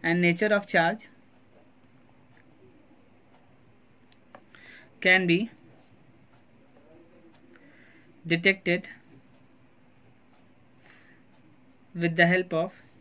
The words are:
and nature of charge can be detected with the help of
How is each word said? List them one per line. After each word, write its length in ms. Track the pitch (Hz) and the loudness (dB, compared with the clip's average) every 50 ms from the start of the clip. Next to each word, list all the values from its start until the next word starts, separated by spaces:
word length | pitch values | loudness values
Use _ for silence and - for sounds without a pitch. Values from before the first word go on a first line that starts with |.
| - | -2
and 180 | 165 175 175 175 | -2 0 2 2
nature 240 | 175 170 175 214 214 214 202 | 0 0 0 0 0 0 0
of 80 | 202 | -2
charge 360 | - - 180 165 165 202 220 - - - _ _ _ _ - _ _ _ - - _ _ _ _ _ _ - _ _ - _ _ _ _ - - - - - - 381 - - - _ - _ - _ - _ _ _ - - _ _ - _ - - - - - _ - _ - _ - _ _ _ _ - - _ _ - - - - - - - - - - | 0 0 0 2 2 -2 -4 -12 -20 -20 _ _ _ _ -20 _ _ _ -20 -20 _ _ _ _ _ _ -20 _ _ -20 _ _ _ _ -20 -20 -20 -20 -20 -20 -20 -20 -20 -20 _ -20 _ -20 _ -20 _ _ _ -20 -20 _ _ -20 _ -20 -20 -20 -20 -20 _ -20 _ -20 _ -20 _ _ _ _ -20 -20 _ _ -20 -20 -20 -20 -20 -20 -20 -20 -4 0
can 220 | 185 185 185 185 175 | 2 2 2 4 2
be 60 | 170 175 220 226 - - - - - - - _ - _ - _ _ _ - _ _ - _ _ _ _ _ _ _ - _ - 320 330 330 - - - - - _ - _ - - - - - - - - - - - _ _ - - _ | 2 0 0 -4 -10 -20 -20 -20 -20 -20 -20 _ -20 _ -20 _ _ _ -20 _ _ -20 _ _ _ _ _ _ _ -20 _ -20 -20 -20 -20 -20 -20 -20 -20 -20 _ -20 _ -20 -20 -20 -20 -20 -20 -20 -20 -20 -20 -20 _ _ -20 -20 _
detected 640 | 170 165 170 175 196 190 190 - 180 175 180 - - - - _ _ - - _ _ - _ - _ - _ _ _ _ _ _ _ _ _ _ - _ _ _ _ _ _ _ _ _ _ _ _ _ _ _ - - - - - - _ _ _ _ - - - - _ - - _ _ - _ _ | -4 -2 0 0 0 -2 0 -2 -4 -4 -4 -4 -12 -20 -20 _ _ -20 -20 _ _ -20 _ -20 _ -20 _ _ _ _ _ _ _ _ _ _ -20 _ _ _ _ _ _ _ _ _ _ _ _ _ _ _ -20 -20 -20 -20 -20 -20 _ _ _ _ -20 -20 -20 -20 _ -20 -20 _ _ -20 _ _
with 200 | 170 170 170 165 | -4 -2 -2 2
the 160 | 165 170 170 180 | 4 4 4 4
help 240 | 185 180 180 170 160 165 | 0 0 -2 -2 -4 -4
of 180 | 190 - - - - - - | -4 -6 -16 -20 -20 -20 -20